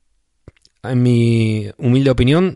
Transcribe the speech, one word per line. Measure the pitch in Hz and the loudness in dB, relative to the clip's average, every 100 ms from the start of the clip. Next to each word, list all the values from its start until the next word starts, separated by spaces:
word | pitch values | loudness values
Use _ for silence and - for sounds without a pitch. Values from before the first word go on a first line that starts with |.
| _ _ _ _ _ _ _ _ | _ _ _ _ _ _ _ _
en | 107 127 | -6 -2
mi | 123 117 117 113 110 107 104 - | 0 2 2 0 -2 -4 -8 -6
humilde | 120 131 135 | 0 2 2
opinión, | 123 127 160 185 | 0 2 2 0